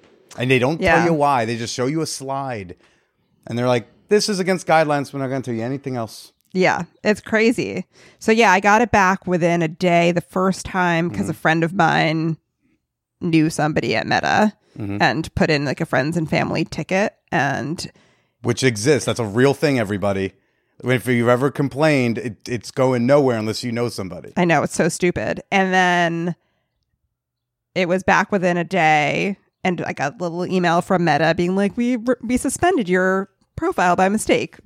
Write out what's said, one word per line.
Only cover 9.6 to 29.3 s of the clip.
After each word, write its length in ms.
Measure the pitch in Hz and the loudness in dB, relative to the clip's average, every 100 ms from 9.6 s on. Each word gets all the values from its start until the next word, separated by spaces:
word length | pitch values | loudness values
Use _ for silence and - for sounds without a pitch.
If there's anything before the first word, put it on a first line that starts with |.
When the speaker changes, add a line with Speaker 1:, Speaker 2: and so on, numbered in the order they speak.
Speaker 2:
a 60 | 160 | 0
day 440 | 170 180 170 170 | 0 2 4 2
the 80 | 175 | 0
first 460 | - 185 190 185 - | -4 -2 -2 -2 -4
time 420 | 190 180 170 175 | -2 0 0 -2
'cause 100 | 104 190 | -4 -6
a 40 | |
Speaker 1:
Mm-hmm. 80 | 160 | -2
Speaker 2:
friend 240 | 165 160 | 0 0
of 80 | 165 | 0
mine 640 | 190 160 151 160 160 165 160 _ _ _ _ _ _ _ - | 2 2 2 0 -2 -4 -6 _ _ _ _ _ _ _ -8
knew 260 | 175 160 156 | 0 2 2
somebody 460 | - 151 - - 110 | 0 -2 -2 -2 -2
at 100 | - | 0
Meta 460 | 98 73 82 214 - _ - | 0 2 2 2 0 _ -10
Speaker 1:
Mm-hmm. 200 | 101 101 | -6 0
Speaker 2:
and 340 | 160 123 165 | 0 0 -4
put 140 | - 160 | -2 0
in, 140 | 151 147 | 0 -2
like, 140 | - | -4
a 40 | 160 | -2
friends 300 | 131 143 170 | -2 -2 -2
and 120 | 160 | -2
family 360 | - - - | -2 -2 -4
ticket. 500 | 160 - 151 190 220 _ - | -6 -6 -4 -2 -2 _ -6
And 600 | 175 139 135 120 175 - _ _ _ _ _ | -2 -2 -4 -6 -8 -10 _ _ _ _ _
Speaker 1:
Which 200 | 113 113 | -4 0
exists. 400 | 131 107 117 135 120 | 0 0 2 0 0
That's 140 | 110 | -4
a 40 | |
real 280 | 110 107 135 | -2 2 2
thing, 240 | 135 151 135 | 2 0 0
everybody. 540 | 101 104 101 98 95 _ _ _ _ _ | 0 -2 -2 -2 -4 _ _ _ _ _
If 240 | 120 127 123 | -2 -2 0
you've 220 | 123 117 | 2 4
ever 220 | 123 139 | 4 2
complained, 680 | - 139 131 160 143 120 113 | 0 -4 0 2 2 0 -2
it, 180 | 110 98 - | -6 -10 -10
it's 220 | 120 - | -10 -8
going 360 | - 131 127 120 | -2 0 2 4
nowhere 320 | 143 131 117 | 4 4 2
unless 240 | 107 104 | -2 -4
you 80 | 123 | -6
know 180 | 117 120 | -4 -4
somebody. 420 | 107 95 87 - - | -6 -10 -10 -8 -2
Speaker 2:
I 80 | 175 | 2
know, 160 | 151 | 2
it's 120 | 139 | 0
so 140 | - 165 | 0 -2
stupid. 540 | - 180 175 107 - - | 0 -2 -2 -4 -6 -2
And 200 | 196 190 | 0 2
then 600 | 185 180 175 170 170 175 165 _ _ _ _ _ _ _ _ _ _ _ _ _ | 2 2 2 0 -2 -6 -8 _ _ _ _ _ _ _ _ _ _ _ _ _
it 140 | 175 180 | -4 -2
was 140 | 185 | -2
back 280 | 190 170 196 | 2 2 2
within 240 | 202 180 175 | 0 0 0
a 80 | |
day, 720 | 160 185 156 151 147 147 185 | -2 0 4 4 2 0 -2